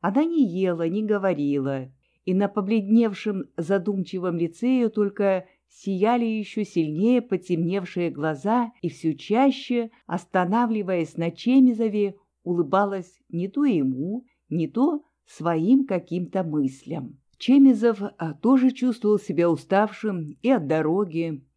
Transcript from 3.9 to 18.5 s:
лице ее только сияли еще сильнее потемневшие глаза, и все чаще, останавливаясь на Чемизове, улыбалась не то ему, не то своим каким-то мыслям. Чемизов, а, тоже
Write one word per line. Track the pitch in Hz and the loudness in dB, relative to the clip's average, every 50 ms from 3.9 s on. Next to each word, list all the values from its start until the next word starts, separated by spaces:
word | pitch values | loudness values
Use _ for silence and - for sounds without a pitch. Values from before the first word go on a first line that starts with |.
| 202 190 180 - - 185 175 185 170 | -4 -4 -6 -6 -6 -6 -4 -4 -2
лице | 170 170 165 165 - 233 247 | -2 -4 -4 -4 -4 -2 0
ее | 262 254 240 220 | 2 2 2 0
только | - 214 208 196 196 - 202 196 190 185 185 _ _ _ _ _ | 0 0 -2 -2 0 0 0 0 0 0 -4 _ _ _ _ _
сияли | _ _ - 196 196 180 196 220 240 247 233 | _ _ -6 -4 -2 0 2 2 2 0 0
еще | 226 220 220 208 - - 214 | -2 -2 -4 -6 -6 -4 -6
сильнее | 208 - - 170 160 151 151 160 196 233 254 247 | -6 -2 0 -2 -2 0 -2 0 2 2 2 2
потемневшие | 240 - 196 180 - - 180 160 170 165 185 196 180 175 - 180 175 165 | 2 0 -4 -6 -2 -4 -2 -2 0 -2 -2 -4 -6 -6 -4 -4 -4 -4
глаза, | - 143 147 160 156 135 139 202 226 247 240 226 _ _ | -4 -4 -4 -4 -4 -4 -2 0 0 0 0 -2 _ _
и | - 170 | -8 -8
все | - - - 160 156 | -8 -4 -4 -4 -4
чаще, | - - - 208 233 269 277 - - - - 247 240 233 226 _ _ _ | -4 -4 -2 2 2 4 2 2 -2 -4 -4 -4 -4 -4 -6 _ _ _
останавливаясь | - 170 180 - _ - 190 180 175 202 233 240 233 226 214 202 180 190 175 165 156 - | -8 -8 -8 -8 _ -2 -2 0 2 0 0 0 0 0 -2 -2 -2 -2 -2 -2 -4 -4
на | - 165 170 | -4 -4 -4
Чемизове, | 170 - - 233 254 269 262 254 233 214 233 220 202 208 202 196 190 _ _ _ _ _ _ | -6 -4 0 4 6 6 6 6 4 2 -2 -2 0 0 -2 -2 -4 _ _ _ _ _ _
улыбалась | 165 180 170 170 139 156 190 202 196 196 190 170 - _ _ _ _ | -4 -2 -2 0 2 2 2 2 2 -2 -6 -8 -12 _ _ _ _
не | - 170 175 196 | -6 -6 -6 -4
то | - 277 294 | -2 0 0
ему, | 285 220 160 135 131 131 127 147 180 208 247 - _ _ _ _ _ | 2 2 2 0 0 -2 -2 -4 -6 -6 -8 -10 _ _ _ _ _
не | 151 170 160 - | -4 -4 -4 -2
то | - 226 262 320 330 294 _ _ _ _ _ | 0 0 0 0 0 -2 _ _ _ _ _
своим | _ - - 156 170 170 160 160 196 262 277 269 | _ -18 -6 -2 -2 0 0 4 4 4 4 4
каким-то | 269 196 175 170 - 170 180 180 160 - 190 185 | 0 -4 -4 -4 -6 -6 -6 -6 -4 -4 -4 -4
мыслям. | 165 151 151 139 131 131 - _ - - - 131 - - _ _ _ _ | -2 -2 -2 -2 -2 -4 -8 _ -10 -10 -10 -10 -12 -16 _ _ _ _
Чемизов, | _ - - 262 285 277 269 247 208 220 233 226 196 | _ 0 4 6 8 8 8 8 6 2 0 0 0
а, | 196 202 - _ 165 160 151 | -6 -10 -8 _ -8 -8 -8
тоже | - - 226 | -2 2 2